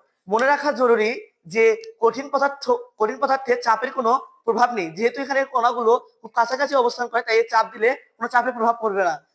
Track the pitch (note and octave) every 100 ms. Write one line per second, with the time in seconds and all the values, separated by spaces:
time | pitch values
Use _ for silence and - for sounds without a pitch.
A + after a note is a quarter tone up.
0 | _ _ - G#3 C4+ C#4+ C#4+ A#3 B3 A#3
1 | G#3+ B3+ - _ E3 G#3 A3+ A3 - -
2 | A3+ A#3 C#4 C4+ C#4 C4+ B3 A#3+ - -
3 | G#3+ B3+ C4 C4 A#3+ B3 A#3+ A3 B3+ C4
4 | A3+ B3+ - _ - G#3+ A#3+ A#3 E3 D#3+
5 | A#3 C4 C4+ C4+ C4+ B3+ A#3 A3+ A3 B3
6 | - _ A3 - A3+ B3+ C#4+ C#4 A#3+ A#3+
7 | B3 A#3 B3 A3+ A3+ A3+ G#3 G#3+ A3+ C4+
8 | _ _ A#3 B3 B3 A#3 A3+ A#3 A3 G3
9 | F3+ D#3 _